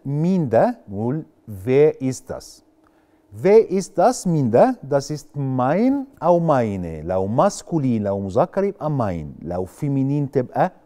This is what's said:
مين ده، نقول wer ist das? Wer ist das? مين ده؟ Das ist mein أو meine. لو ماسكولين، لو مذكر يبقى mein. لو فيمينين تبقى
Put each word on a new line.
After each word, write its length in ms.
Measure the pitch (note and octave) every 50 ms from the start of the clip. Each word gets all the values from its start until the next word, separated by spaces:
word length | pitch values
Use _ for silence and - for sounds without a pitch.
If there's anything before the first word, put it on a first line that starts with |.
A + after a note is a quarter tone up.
| -
مين 420 | C#3 C#3+ D3 D#3+ F3 F#3+ F#3 D#3 B2
ده، 300 | G#2 A2+ F3 A#3+ B3 - - -
نقول 360 | G2+ G2 A2 A#2+ C#3+ D#3+ D#3 - _ _ _ -
wer 520 | G#2 F#2+ F#2 B2 C3 C#3 D3+ D#3 D#3 -
ist 300 | C3+ C3 B2+ - - -
das? 320 | D2+ - - - - - _ _ _ _ _ _ _ _ _ _ _ _ _ _ G2
Wer 380 | G#2 B2 F#3 G#3 A3+ G3 -
ist 280 | F3 G3 F#3 - - -
das? 280 | F3+ A#3 B3 - -
مين 240 | F#3 E3 D3+ C3+ A2+
ده؟ 260 | G#2+ B2 G3+ B3+ C4 - - C3
Das 220 | C#3+ C#3 C#3 -
ist 260 | D3+ C#3+ - - -
mein 680 | D3 C3+ C3+ C3 B2+ B2 C3 D#3 F#3+ A#3 C4 C#4 C#4+ C4 - _ - D3+
أو 180 | E3+ F3 E3+
meine. 640 | E3 D#3+ D3 C3 A#2+ G#2+ G2+ F#2+ F2 E2 D#2+ D#2 D#2
لو 220 | F2 F#2 F#2 F#2+
ماسكولين، 760 | G2 A2 C3+ E3+ G3+ - - - - E3+ D#3+ C3+ C3 A#2 A2 G2+
لو 180 | G2 G2 G2+
مذكر 440 | G2 G2 F#2 A#2+ E3 - - G3 F#3+
يبقى 260 | G3+ F#3 - D3 D#3
mein. 540 | D3+ C3+ A#2 G2+ F2 E2 D#2 C#2+ B1+ - -
لو 200 | D#2+ F2 F2+ F#2+
فيمينين 680 | F#2 - - D3+ C#3+ C#3 C3+ C3+ C3+ C#3+ D3 C#3+ C3
تبقى 420 | - C#3 B2 - - B2 D#3 F#3 - _ _